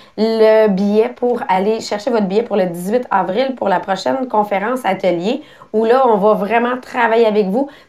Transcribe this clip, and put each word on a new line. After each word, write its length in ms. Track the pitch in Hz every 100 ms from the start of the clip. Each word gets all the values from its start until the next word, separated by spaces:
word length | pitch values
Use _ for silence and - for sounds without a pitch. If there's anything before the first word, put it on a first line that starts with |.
| - -
le 500 | 220 226 220 220 214
billet 400 | 190 202 208 240
pour 280 | - 247 240 -
aller 300 | 190 196 220
chercher 300 | - 208 262
votre 160 | 226
billet 180 | 190 202
pour 120 | 233
le 120 | 202 180
dix-huit 380 | 170 180 247 247
avril 420 | 190 180 202 269
pour 140 | 254 202
la 100 | 180
prochaine 480 | 196 190 247 262 247
conférence 520 | 214 208 196 208 254
atelier 580 | 190 196 185 170 190 302 - - -
où 100 | 214
là, 240 | 226 262 254
on 100 | 208
va 160 | 214
vraiment 460 | 196 196 226 240 254
travailler 440 | - 254 226 226
avec 220 | 220 208 190
vous. 220 | 220 285 -